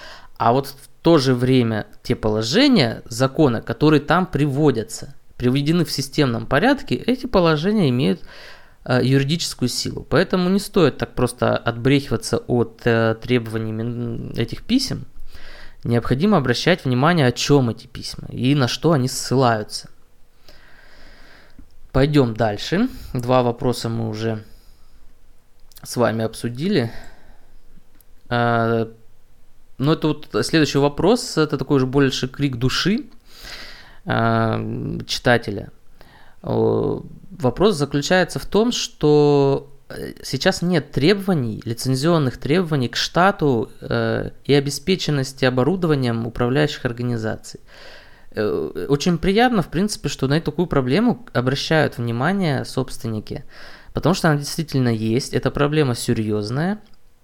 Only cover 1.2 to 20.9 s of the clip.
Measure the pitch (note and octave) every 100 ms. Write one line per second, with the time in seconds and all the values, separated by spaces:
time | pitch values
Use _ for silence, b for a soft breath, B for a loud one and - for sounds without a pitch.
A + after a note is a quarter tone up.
1.2 | B2+ B2+ B2 C3 A#2 G#2+ - - - A#2+
2.2 | A2+ G#2+ A2+ E3+ C#4+ A#3+ A#2+ F2 - A2+
3.2 | C3+ C3+ D3+ A2+ - A#2 D3+ D3+ D3 E3
4.2 | F#3 C3+ D3 C3 D3+ A#2 G#2 - - -
5.2 | - - B2 C3+ C#3+ F3 D#3+ - - -
6.2 | C#3 A2+ A2+ C3+ A3 C#4 - - - B3+
7.2 | B3+ G3+ E3+ D3+ E3+ A3 D#3 B2 D#3 F3+
8.2 | B B B B B B - B2 A#2+ C3+
9.2 | C#3 E3+ - - B2 - - - - C3+
10.2 | F#3+ F#3 F3+ G3 - - D3+ - - -
11.2 | B2 - A2+ A2+ - A#2 A#2+ C#3 C#3 A2+
12.2 | - A#2 - B2 A2+ - A#2+ A2+ A2+ A2+
13.2 | - B2 A2+ A2 A2 A2 A#2 A#2+ A#2+ A#2
14.2 | B2 A#2 A#2 - - - - - - -
15.2 | B B B B B B A#2 A#2 - B2
16.2 | G3 G3 B2 A#2 - F#3 C3 B2 D3 F3
17.2 | C3 - - C#3+ B2 A2 - - - -
18.2 | - - B2 C#3+ A#2+ - D#3 D#3 B2+ -
19.2 | - B2 B2+ A2 G#2+ - - - - -
20.2 | - b b b b b b